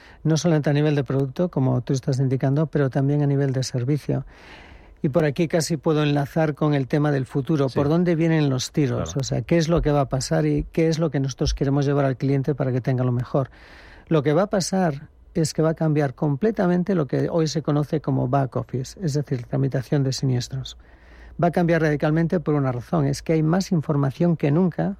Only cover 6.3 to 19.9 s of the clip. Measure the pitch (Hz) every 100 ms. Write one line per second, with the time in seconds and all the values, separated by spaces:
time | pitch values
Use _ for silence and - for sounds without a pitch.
6.3 | 165 156 139 151 143 123 151 147 135 127
7.3 | 143 135 151 135 151 143 170 180 160 165
8.3 | 160 143 127 - 160 131 120 82 139 123
9.3 | 127 - 170 156 165 147 143 127 135 -
10.3 | 160 151 147 147 - 165 160 165 139 135
11.3 | - 139 - 139 143 143 143 135 127 135
12.3 | 139 131 139 131 123 135 127 127 123 -
13.3 | 147 127 - - - - - - 156 147
14.3 | 151 202 202 - 190 180 143 - - -
15.3 | 170 151 - 160 160 156 151 139 - 151
16.3 | 139 220 208 180 180 175 180 131 143 135
17.3 | 170 156 160 151 147 143 151 - 131 127
18.3 | 139 131 120 - 127 135 - 165 147 -
19.3 | 127 - 135 135 135 -